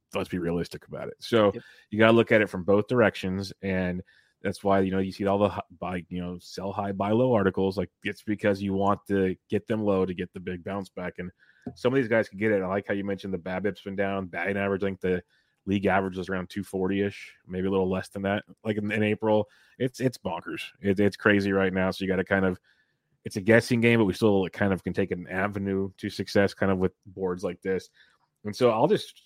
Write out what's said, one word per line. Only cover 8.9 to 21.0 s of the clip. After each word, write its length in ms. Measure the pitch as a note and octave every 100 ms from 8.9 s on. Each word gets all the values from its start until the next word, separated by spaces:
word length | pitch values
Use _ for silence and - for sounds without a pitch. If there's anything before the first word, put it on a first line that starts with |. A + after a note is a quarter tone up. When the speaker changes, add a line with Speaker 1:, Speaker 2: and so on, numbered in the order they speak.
| G2 -
Speaker 1:
to 280 | G2 F#2 F2+ _
get 160 | G#2 -
them 160 | A2
low 220 | G#2 F#2+ F#2
to 80 |
get 180 | F2+ F2+
the 60 | G2
big 240 | F2+ F2+
bounce 260 | F2 G2 F#2+
back. 260 | - F2+ -
And 140 | F2+ - _ _ -
some 200 | - B2
of 40 | C3+
these 120 | A2+
guys 200 | A2+ G#2
can 80 | F#2+
get 140 | A2
it. 100 | G2+
I 60 | F#2
like 180 | G2 G2
how 60 |
you 100 | G2+
mentioned 300 | G2 G2 G2+
the 60 | F#2
babip's 420 | F2+ F#2 G2+ F#2
been 140 | G2+ G2
down. 320 | G2 G2 F#2
Batting 300 | E2+ F2+ G2+
average, 260 | G2+ G2
I 40 | G2
think 120 | F#2+
the 240 | F#2 F2+ - _ _ _ -
league 220 | G2+ F#2+
average 300 | F#2 F#2+ F#2
was 120 | F2
around 200 | F#2+ F2+
two 140 | G2+
forty-ish, 680 | F#2 F#2+ F#2 G2 G2+ - - - -
maybe 200 | F#2 F#2+
a 40 |
little 180 | F#2+ F#2
less 200 | F#2 -
than 120 | G2+
that. 200 | G2 G2+ - -
Like, 140 | A2 G#2+
in, 140 | G#2
in 100 | G#2
April, 460 | G#2+ G#2+ A2 G#2+ G#2 _ _ -
it's, 200 | C3 -
it's 200 | B2+ -
bonkers. 420 | F#2 E2+ E2 D#2+ - -
It, 200 | G2
it's 180 | F#2+